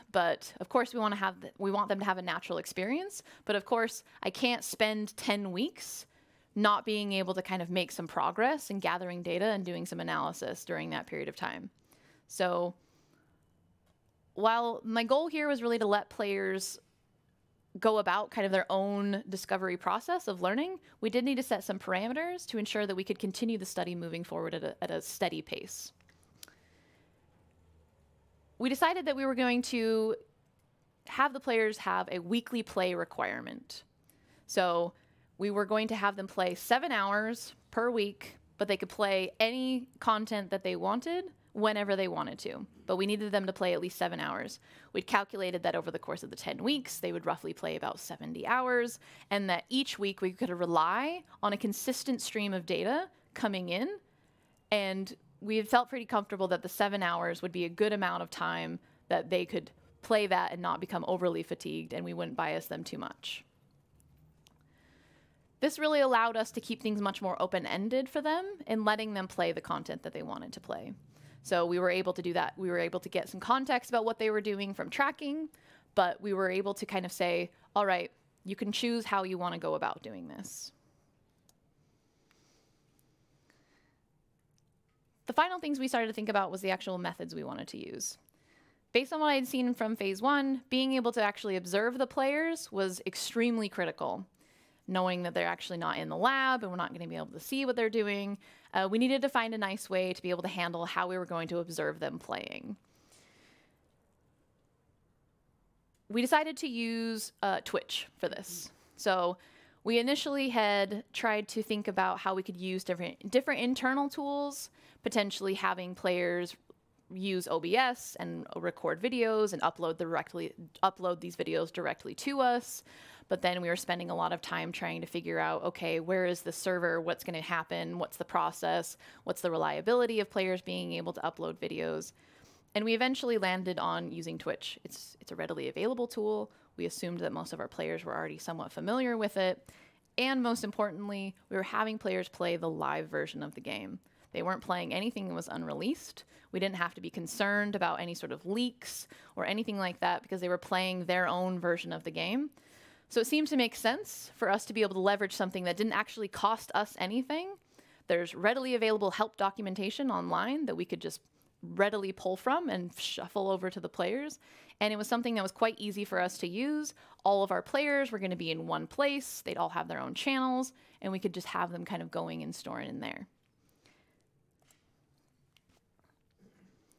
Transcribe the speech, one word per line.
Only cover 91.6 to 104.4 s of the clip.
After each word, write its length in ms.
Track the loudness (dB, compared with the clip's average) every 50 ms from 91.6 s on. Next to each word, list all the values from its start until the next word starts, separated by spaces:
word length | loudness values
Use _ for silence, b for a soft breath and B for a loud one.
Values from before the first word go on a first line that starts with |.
| 0 2 2 4 4 2 2
the 100 | 0 -2
players 640 | 0 2 2 2 2 4 2 2 0 0 -4 -6 -6
was 300 | 0 0 0 0 0 -2 -6
extremely 640 | -6 -4 -4 -6 -2 2 4 4 4 4 2 0 -2
critical. 560 | 0 -2 -2 -2 -2 -2 -2 -2 -2 -4 -8 -12 _ b b b b b b b b b b -2
Knowing 360 | 0 2 2 2 2 0 -2
that 100 | -2 0
they're 140 | 2 2 2
actually 300 | 0 -2 -2 -6 -4 -2
not 200 | 0 0 0 0
in 100 | -2 -2
the 80 | 0
lab 460 | 4 4 6 6 6 4 4 4 2 0
and 80 | -4
we're 60 | -4
not 160 | -4 -4 -4 -6
gonna 160 | -8 -8 -6
be 80 | -6
able 100 | -6 -6
to 140 | -8 -10 -12
see 260 | -8 -4 -2 0 2
what 80 | 2 2
they're 160 | 4 2 2
doing, 480 | 4 2 2 2 2 0 -2 -4 -4 -6 B B B B B B B
uh, 140 | 2 2 4
we 100 | 4 6
needed 220 | 6 6 6 4
to 80 | 4 4
find 240 | 2 2 2 2 -2
a 60 | -2
nice 320 | -2 -2 -2 -4 -4 0
way 220 | 2 2 2 2 0
to 100 | -2 0
be 80 | 0
able 120 | 0 0 0
to 60 | -4
handle 380 | -2 -2 -2 -2 -2 -2 -4
how 220 | -2 0 0 0 0
we 100 | 0 -2
were 80 | -4
going 220 | -2 -2 -4 -2 -2
to 100 | -2 -2
observe 400 | -2 -2 -2 -2 0 -2 0 -2
them 220 | -4 -4 -4 -6
playing. 560 | -6 -6 -6 -4 -4 -8 -10 -10 -10 -10 -12 -12 _ b b b b b b b b b b b b b b b b b b b b b _ _ _ _ _ _ _ _ _ _